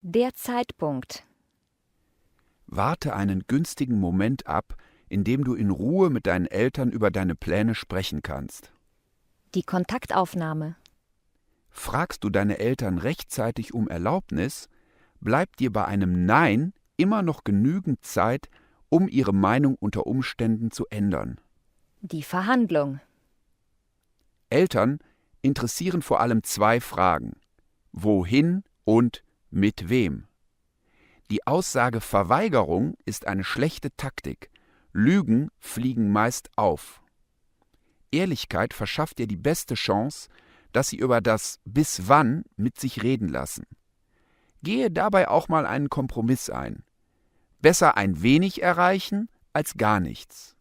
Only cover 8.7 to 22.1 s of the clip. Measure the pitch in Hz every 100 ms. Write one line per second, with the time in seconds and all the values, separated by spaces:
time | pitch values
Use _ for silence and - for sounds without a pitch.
8.7 | _ _ _ _ _ _ _ _ 185 -
9.7 | 190 180 240 - 185 180 185 160 156 156
10.7 | 165 _ _ _ _ _ _ _ _ _
11.7 | - - 131 175 - 104 101 101 101 110
12.7 | 131 110 90 110 165 - - 117 117 110
13.7 | 120 110 85 90 175 - 73 101 - -
14.7 | _ _ _ _ _ - 123 185 _ 127
15.7 | 107 101 101 95 90 90 123 160 107 165
16.7 | - _ _ 180 214 180 - - 101 120
17.7 | 180 190 135 - - 98 127 - _ _
18.7 | _ _ 160 180 - 120 98 98 120 143
19.7 | 131 107 - - 127 127 - 113 110 113
20.7 | - 123 104 101 82 55 64 _ _ _
21.7 | _ _ _ 196